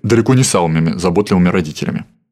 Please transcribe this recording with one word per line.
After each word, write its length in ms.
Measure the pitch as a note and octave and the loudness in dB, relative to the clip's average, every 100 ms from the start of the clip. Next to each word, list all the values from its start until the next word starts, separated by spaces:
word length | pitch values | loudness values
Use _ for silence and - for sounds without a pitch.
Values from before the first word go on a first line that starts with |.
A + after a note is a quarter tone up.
далеко 320 | G#2+ A#2 A2+ B2+ | 0 2 4 2
не 80 | |
самыми 540 | B2+ F#2+ E2 D#2+ E2 D2+ | 2 0 0 0 0 -2
заботливыми 520 | F2+ E2 - F#2+ F2 | -2 -2 0 2 2
родителями. 560 | F#2 D2+ - - - - _ _ | 0 -4 -6 -8 -8 -12 _ _